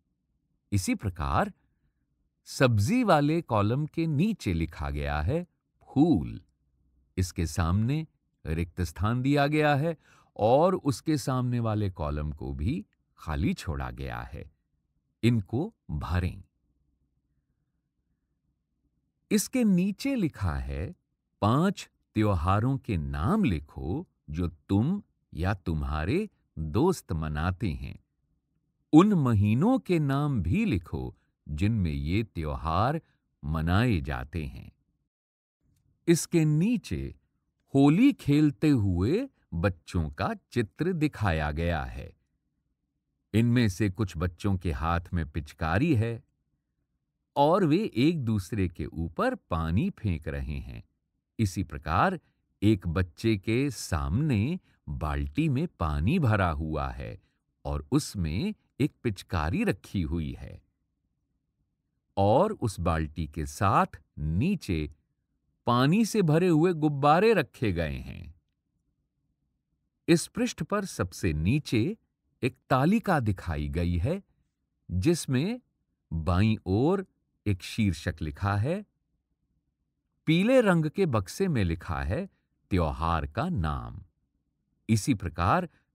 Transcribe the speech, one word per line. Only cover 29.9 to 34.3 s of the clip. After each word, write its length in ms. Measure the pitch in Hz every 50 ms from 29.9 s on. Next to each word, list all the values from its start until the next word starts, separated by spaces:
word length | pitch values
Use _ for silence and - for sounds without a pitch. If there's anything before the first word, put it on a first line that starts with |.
| 180 165
नाम 440 | 151 139 135 139 147 147 139 113
भी 220 | 80 85 147 202 233
लिखो 520 | 202 123 87 - - - 69 64 62 - _ _ _ _ _ _ -
जिनमें 440 | 76 73 92 104 117 110 90 80
ये 300 | 73 69 69 76 90 110
त्योहार 800 | 117 - _ - 78 76 71 67 67 80 80 90 107 131 156 165 - _ _ _ _ _ _ _ -
मनाए 560 | 73 78 80 78 82 87 101 120 127 110 82
जाते 460 | 67 73 71 62 65 73